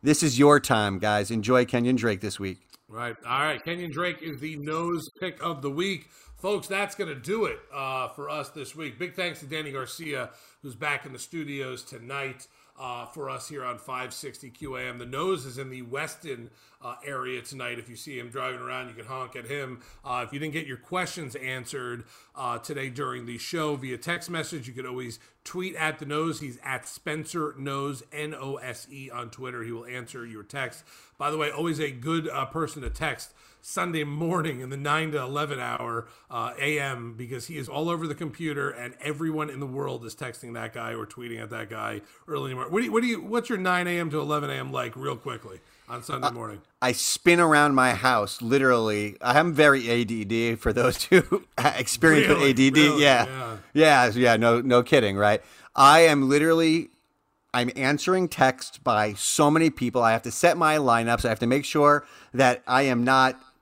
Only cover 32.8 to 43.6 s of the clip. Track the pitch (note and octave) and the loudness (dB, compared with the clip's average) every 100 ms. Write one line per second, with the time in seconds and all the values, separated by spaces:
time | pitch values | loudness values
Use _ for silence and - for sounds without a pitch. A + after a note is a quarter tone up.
32.8 | A#2+ - D#3 A#2+ - _ _ _ - - | -8 -6 -6 -6 -12 _ _ _ -10 -4
33.8 | F3 D#3+ D3 D3 E3 F3+ D#3+ B2+ B2+ C#3 | -2 -2 -4 -4 -2 0 -2 -6 -8 -6
34.8 | D3 D#3 D#3+ D3 B2+ C#3+ D3+ C3+ A#2+ A#2+ | -2 0 0 -4 -4 -4 -4 -6 -6 -6
35.8 | A#2 A#2 A#2 _ _ B2 A#2 B2 C#3+ D3+ | -4 -6 -8 _ _ -8 -8 -4 -2 -2
36.8 | C#3 B2 A#2 A2+ A#2+ B2+ A2+ D#3+ C3 C#3+ | -4 -6 -10 -12 -12 -12 -10 -12 -8 -4
37.8 | E3 E3+ D#3+ D3 D#3+ A2+ E3 C#3+ C#3 C3+ | -4 -4 -4 -6 -10 -8 -8 -4 -6 -6
38.8 | A#2+ - D3 D3 D#3+ D#3 D3+ C3+ C#3 C3 | -14 -10 -8 -4 -4 -4 -6 -8 -8 -6
39.8 | C#3 B2+ A#2 - B2+ A#2 A#2+ A#2 A2+ A#2+ | -6 -8 -10 -12 -12 -12 -12 -10 -10 -10
40.8 | A2+ A#2 A2 - A#2+ A2+ A2 A2+ G#2+ A2 | -10 -8 -10 -12 -12 -10 -10 -10 -10 -8
41.8 | A2 G#2 - _ - D3 C#3 B2+ - F#3+ | -8 -8 -14 _ -8 -6 -6 -8 -4 -2
42.8 | A#3+ A3 B3 A3 F#3+ A#3 A#3 G#3+ | 0 0 0 -2 -2 -4 -2 -2